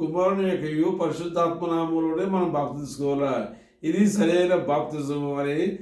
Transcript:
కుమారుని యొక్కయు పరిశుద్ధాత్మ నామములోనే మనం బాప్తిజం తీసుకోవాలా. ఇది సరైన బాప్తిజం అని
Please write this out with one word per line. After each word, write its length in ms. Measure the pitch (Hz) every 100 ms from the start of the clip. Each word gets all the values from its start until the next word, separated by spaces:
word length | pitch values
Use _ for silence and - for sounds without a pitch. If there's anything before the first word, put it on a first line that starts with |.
కుమారుని 480 | 156 170 185 196 190
యొక్కయు 380 | 156 151 156 180 185
పరిశుద్ధాత్మ 640 | 165 165 170 170 170 170 170
నామములోనే 500 | 165 160 165 160 165 190 185
మనం 140 | 175 147
బాప్తిజం 280 | 147 143
తీసుకోవాలా. 500 | 135 120 143 139 139 120 104 - - _
ఇది 180 | 156 185 208 -
సరైన 380 | 165 175 175 123 -
బాప్తిజం 540 | 151 151 151 139 147 143 143
అని 180 | 143 147 190 196